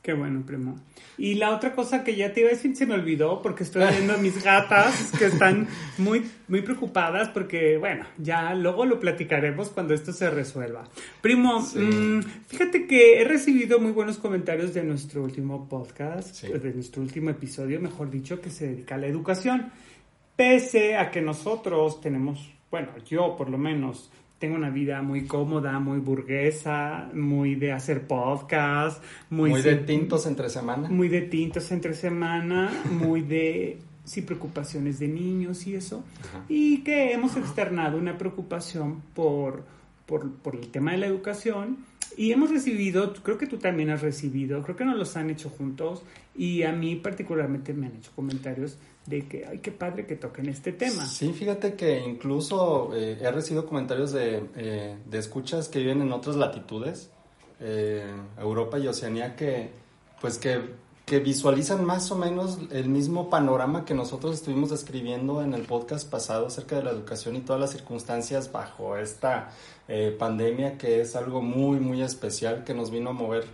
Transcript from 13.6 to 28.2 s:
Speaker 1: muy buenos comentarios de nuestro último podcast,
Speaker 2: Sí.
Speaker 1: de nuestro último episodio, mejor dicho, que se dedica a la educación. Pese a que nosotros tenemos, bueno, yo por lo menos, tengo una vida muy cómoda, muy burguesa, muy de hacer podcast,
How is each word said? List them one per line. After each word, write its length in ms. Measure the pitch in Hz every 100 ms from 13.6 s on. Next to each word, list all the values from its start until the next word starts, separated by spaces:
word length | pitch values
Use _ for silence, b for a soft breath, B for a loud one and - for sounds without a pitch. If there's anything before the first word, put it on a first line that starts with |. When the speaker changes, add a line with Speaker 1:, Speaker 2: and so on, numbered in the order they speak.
| 226 233
Speaker 1:
muy 100 | 220
buenos 260 | 220 208 214
comentarios 560 | 208 185 160 165 175
de 100 | 175
nuestro 400 | 165 143 143 147
último 420 | 131 135 139 139 135
podcast, 640 | 131 120 - 147 175 185 -
Speaker 2:
Sí. 120 | -
Speaker 1:
de 200 | 147 131
nuestro 280 | 123 120 -
último 280 | 131 156 156
episodio, 500 | 151 131 - 135 156
mejor 280 | 180 - 143
dicho, 300 | 135 135 175
que 100 | 180
se 180 | - 147
dedica 260 | 123 - 135
a 20 |
la 80 | 139
educación. 640 | 156 170 185 254 254 226 B B B B _ _ -
Pese 600 | 247 254 254 220 214 214
a 140 | 175
que 120 | 175
nosotros 760 | 156 156 202 226 202 165 156 151
tenemos, 380 | 156 135 139 143 - - _
bueno, 180 | 170 139 120 -
yo 280 | 160 196 -
por 120 | 135
lo 80 | 131
menos, 540 | 151 151 131 123 - b b _
tengo 160 | 160
una 140 | 160 151
vida 320 | 135 143 139
muy 260 | 139 139 135
cómoda, 520 | 147 147 156 139 139
muy 200 | 139 139
burguesa, 1120 | 131 135 135 139 147 151 156 147 147 165 -
muy 400 | 160 143 143 139
de 180 | 135 143
hacer 340 | 131 131 135 -
podcast, 960 | 127